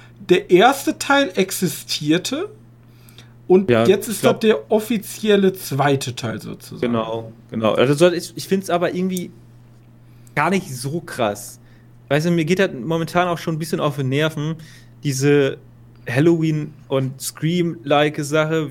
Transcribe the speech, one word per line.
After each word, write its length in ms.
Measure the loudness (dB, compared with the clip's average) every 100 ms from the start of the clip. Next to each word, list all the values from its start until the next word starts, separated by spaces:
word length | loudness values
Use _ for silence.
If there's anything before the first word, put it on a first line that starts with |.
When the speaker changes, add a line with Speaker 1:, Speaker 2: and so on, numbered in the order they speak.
| -20 -8 2
Speaker 1:
der 200 | 2 4
erste 480 | 6 6 4 -2 -4
Teil 340 | 2 2 2 0
existierte 1120 | -2 -2 -4 -4 -8 -4 0 0 -2 -6 -6 -12 -20 -20 -20 -20 -20 -20 -20 -8 4
und 240 | 4 6
Speaker 2:
Ja, 160 | 4 4
Speaker 1:
jetzt 220 | 2 -2
ist 60 | 0
Speaker 2:
ich 60 |
glaub 200 | 0 2
Speaker 1:
das 80 | 2
der 220 | 2 0
offizielle 840 | -2 0 -4 -6 -2 2 4 4
zweite 600 | 0 -4 0 0 0 -2 -6
Teil 260 | -8 -8
sozusagen. 400 | -12 -16 -16 -6 -2
Speaker 2:
Genau, 400 | -2 -2 -6 -10 -18 -12
genau. 220 | -2 0 2
Also 180 | 2
so, 180 | 4 4
ich, 220 | 2 -6 -12
ich 120 | -2
find's 220 | -2 0
aber 240 | -2 0
irgendwie 380 | -2 -4 -4 -8 -14 -20 -20 -20 -20 -20 -20 -20 -20 -8 -2
gar 140 | 0
nicht 260 | 0 -4 -8
so 240 | -8 -8
krass. 600 | -8 -2 -2 -2 -10 -20 -20 -20 -20 -18 -4
Weißt 160 | -2 0
du, 60 |
mir 120 | 0
geht 160 | 0 0
das 120 | 0
momentan 540 | -4 -4 -4 -2 0 0
auch 80 | -2
schon 180 | -4 -6
ein 40 |
bisschen 200 | -4 -2
auf 160 | -2 -2
die 60 |
Nerven, 520 | -2 0 -2 -2 -6 -8 -14 -20 -20 -8
diese 560 | -6 0 4 4 2 -2 -14 -20 -20 -16 -4
Halloween- 640 | 2 4 4 2 -2 -6 -12 -4
und 320 | -2 -2 -6
Scream-like 960 | -12 -4 -2 0 -2 -4 0 2 2 -2
Sache. 460 | -2 0 0 -2 -2